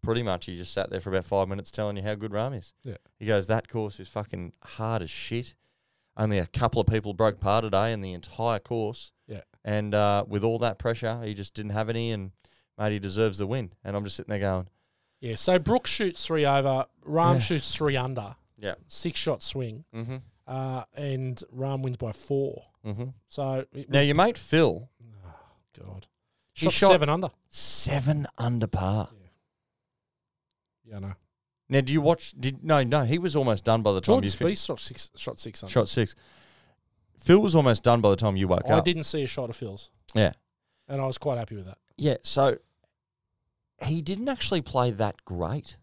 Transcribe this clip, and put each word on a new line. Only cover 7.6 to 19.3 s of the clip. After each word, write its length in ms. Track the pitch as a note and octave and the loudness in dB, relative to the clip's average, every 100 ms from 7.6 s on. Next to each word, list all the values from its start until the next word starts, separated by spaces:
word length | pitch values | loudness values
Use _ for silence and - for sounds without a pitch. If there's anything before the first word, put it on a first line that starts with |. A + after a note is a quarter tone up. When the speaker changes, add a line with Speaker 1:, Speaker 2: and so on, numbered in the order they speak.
Speaker 1:
today 300 | A2 G2 A2 | 2 0 0
in 80 | A2+ | -2
the 120 | F#2+ | -6
entire 460 | F2+ - - A#2 A2 | -10 -14 -4 -2 -2
course." 540 | - A#2+ G#2+ A#2+ - _ _ | -4 -4 -4 -8 -16 _ _
Speaker 2:
Yeah. 140 | G#2 - _ | -18 -18 _
Speaker 1:
And, 300 | G#2+ G#2 G#2 | -4 -2 0
uh, 300 | G#2 G#2 G2+ G2+ | 2 4 2 0
with 160 | G2+ | 0
all 160 | A2 A2+ | 0 0
that 220 | A#2 G2+ | -2 -2
pressure, 420 | A#2+ A2+ A2+ A#2 | -4 -2 -4 -6
he 120 | A2+ | -8
just 200 | G2+ G2 | -8 -10
didn't 160 | - G#2+ | -10 -6
have 180 | G#2 A2 | -4 -2
any, 220 | A2+ A#2 | -2 -2
and, 220 | A2 F#2+ - _ _ _ - | -4 -6 -12 _ _ _ -6
mate, 140 | G#2+ | -4
he 80 | G#2 | -2
deserves 400 | G2 F#2+ A2 G2 | -4 0 0 0
the 80 | G2 | -4
win. 260 | C3 G2+ _ | -4 -6 _
And 100 | F#2+ G2+ | -6 -6
I'm 60 | |
just 140 | G2+ - | -6 -10
sitting 140 | - | -6
there 100 | G#2 | -2
going, 260 | G2 F#2 F#2 _ _ _ _ _ | 0 -2 -4 _ _ _ _ _
Speaker 2:
Yeah, 160 | B2 A2 | -8 -4
so 200 | - F3+ | 2 2
Brooks 280 | D#3+ A#3+ - | 4 0 2
shoots 380 | - G3+ E3+ - | -2 -2 -2 -2
three 180 | D#3+ | 2
over, 420 | C#3+ C#3 C#3 C3 C3 _ - | 4 4 4 0 -2 _ -4
Rahm 280 | D3+ E3+ | 2 4
Speaker 1:
Yeah. 40 | C3 | 4
Speaker 2:
shoots 340 | G#2+ E3 - - | 2 -2 -2 0
three 200 | D3+ C3+ | 0 0
under. 380 | B2+ B2 G2+ - _ _ | -2 -6 -8 -14 _ _
Speaker 1:
Yeah. 160 | G#2 - - | -8 -8 -10
Speaker 2:
Six-shot 540 | - F3 - - | -6 -4 -4 -2